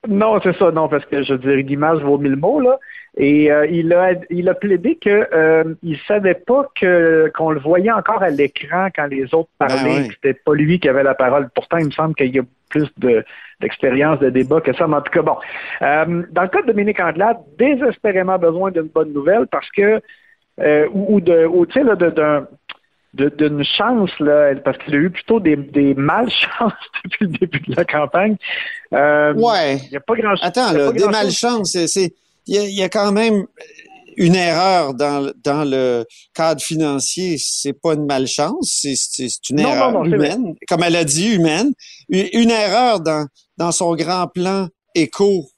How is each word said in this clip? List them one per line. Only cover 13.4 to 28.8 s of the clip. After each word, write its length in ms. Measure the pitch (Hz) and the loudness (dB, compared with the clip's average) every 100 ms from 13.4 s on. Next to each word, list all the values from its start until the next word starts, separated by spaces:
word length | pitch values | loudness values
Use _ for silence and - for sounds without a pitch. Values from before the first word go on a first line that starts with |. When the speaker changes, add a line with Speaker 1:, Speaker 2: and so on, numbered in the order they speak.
| - _ | -20 _
Speaker 1:
d'expérience 600 | - - 135 127 147 147 | -8 -2 -2 2 0 2
de 80 | 131 | 2
débat 320 | 127 127 160 | 2 2 2
que 140 | 160 | 0
ça, 120 | 127 165 | 0 0
mais 100 | 147 | 0
en 40 | |
tout 120 | 139 | 0
cas, 100 | 175 | 0
bon. 140 | 156 135 - - - - | 0 -4 -8 -14 -12 -4
Euh, 420 | 139 151 160 170 175 | 0 0 0 -2 -4
dans 120 | 170 | -2
le 60 | 185 | 0
cas 120 | 403 | 0
de 60 | 294 | 0
Dominique 340 | 208 208 196 | 0 0 0
Andelade, 380 | 175 156 208 233 - - | -2 0 0 0 -8 0
désespérément 800 | 254 269 269 - 214 190 185 190 | 0 2 0 -2 -2 0 0 0
besoin 320 | 170 165 190 | 0 0 -2
d'une 120 | 170 | -4
bonne 300 | 156 160 151 | -4 -2 -2
nouvelle 320 | 143 143 208 254 | -2 0 0 0
parce 200 | 151 - | -4 -6
que, 320 | - 202 214 _ - _ _ _ - | 0 2 2 _ -20 _ _ _ -2
euh, 260 | 151 151 151 | 2 2 2
ou, 240 | 196 196 208 | -2 0 2
ou 40 | |
de, 240 | 170 165 165 | 4 4 4
ou, 180 | 175 | 2
tu 80 | 170 | 2
sais, 120 | 254 | 2
là, 120 | 277 196 | 2 2
de, 140 | 170 | 2
d'un, 360 | 156 151 147 139 - _ - _ _ _ | 2 0 0 -4 -20 _ -20 _ _ _
de, 160 | - 139 | -2 -2
d'une 340 | 147 151 147 | 0 -2 0
chance, 460 | 135 - 214 247 180 - | -4 -2 0 0 -2 -2
là, 340 | 147 147 147 139 | 2 4 4 2
parce 200 | - 131 | -4 -6
qu'il 180 | - | -4
a 40 | 147 | 0
eu 100 | 170 | 0
plutôt 320 | 175 - 226 | -4 -2 0
des, 160 | 175 143 | 2 0
des 380 | 143 147 139 | 0 0 2
malchances 800 | 135 143 185 240 - - - 233 - | 2 0 0 -2 -2 -4 -2 -2 -4
<laughs> 200 | - - | -14 -12
depuis 200 | 185 - | -10 -4
le 140 | 196 156 | -4 -2
début 220 | 175 147 | -4 -4
de 140 | - 135 | -6 -4
la 80 | 170 | -2
campagne. 500 | 147 143 170 208 208 - - - - | -2 -2 0 0 -2 -6 -10 -10 -14